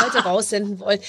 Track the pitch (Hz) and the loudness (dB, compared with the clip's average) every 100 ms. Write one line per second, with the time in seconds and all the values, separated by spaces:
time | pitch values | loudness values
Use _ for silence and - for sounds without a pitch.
0 | 233 254 185 185 208 208 202 190 - 202 | 2 2 2 0 0 -2 -2 -4 0 0